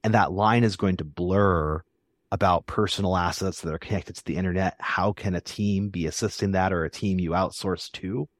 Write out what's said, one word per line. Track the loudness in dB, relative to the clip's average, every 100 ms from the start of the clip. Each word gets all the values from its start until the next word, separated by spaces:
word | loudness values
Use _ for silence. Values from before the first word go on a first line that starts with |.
And | 4
that | 4 4
line | 2 4 6
is | 4 2
going | 0 0
to |
blur | -4 -4 0 4 4 4 2 -4 -8 _ _ _ _
about | 0 2 2 0
personal | -2 0 0 0 2
assets | 0 -2 -4 -4
that | -6
are | -8
connected | -4 -6 -6 -12
to |
the | -6 -2
internet. | 0 0 -2 -2
How | -6 0 0
can | 0 -4
a | -4
team | -6 -2 0 0 0
be | -2 -4
assisting | -2 -4 -2 0
that, | 2 2
or | 0
a | -2
team | -2 -2 0
you | 0
outsource | 0 0 -2 -4 -4 -6
to? | -10 -6 -6 -6